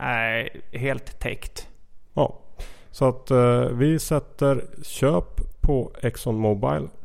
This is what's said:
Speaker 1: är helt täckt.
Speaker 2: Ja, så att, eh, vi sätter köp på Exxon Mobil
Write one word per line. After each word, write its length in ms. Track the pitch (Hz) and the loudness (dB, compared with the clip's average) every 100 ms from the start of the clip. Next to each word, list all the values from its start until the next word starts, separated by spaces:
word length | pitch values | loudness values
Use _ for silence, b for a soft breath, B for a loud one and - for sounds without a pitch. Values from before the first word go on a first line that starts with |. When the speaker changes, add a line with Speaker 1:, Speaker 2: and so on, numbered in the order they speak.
Speaker 1:
är 480 | 127 117 113 117 - - - | -2 0 0 0 -4 -8 -8
helt 480 | - 135 131 - - | -4 -2 -2 -6 -6
täckt. 480 | - - - - - - - - - | -6 -4 -8 -10 -14 -14 -16 -16 -8
Speaker 2:
Ja, 240 | - 139 - - - B B B | -2 -2 -2 -12 -10 B B B
så 180 | - 131 | 0 0
att, 220 | 127 - | 2 2
eh, 340 | 127 123 120 | 4 6 4
vi 340 | 123 120 147 160 | 2 2 2 2
sätter 640 | - 147 - - 139 135 - - | 0 -2 -2 0 2 2 0 -6
köp 580 | - - 135 170 - - - - | -8 0 2 2 0 -2 -2 2
på 320 | - 135 - - | 2 4 0 -2
Exxon 360 | 123 - 127 110 | -2 -2 -2 2
Mobil 500 | 110 101 127 151 - - | 2 4 2 0 -2 -8